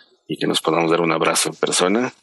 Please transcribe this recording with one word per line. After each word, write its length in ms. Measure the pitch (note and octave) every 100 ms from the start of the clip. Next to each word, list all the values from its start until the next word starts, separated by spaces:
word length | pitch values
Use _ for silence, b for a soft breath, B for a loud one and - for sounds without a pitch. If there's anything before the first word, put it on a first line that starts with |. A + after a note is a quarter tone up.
| b b -
y 100 | -
que 100 | E2+
nos 140 | E2
podamos 280 | - D#2+ E2
dar 120 | E2
un 100 | E2+
abrazo 380 | D#2+ E2 E2+ -
en 60 | D#2+
persona. 580 | - - F2+ G#2+ B2+ -